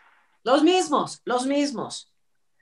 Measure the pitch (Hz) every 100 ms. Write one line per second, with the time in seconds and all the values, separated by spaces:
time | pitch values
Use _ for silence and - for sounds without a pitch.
0 | _ _ _ _ 220 285 311 370 330 254
1 | 156 - - 247 262 285 285 214 143 -
2 | - _ _ _ _ _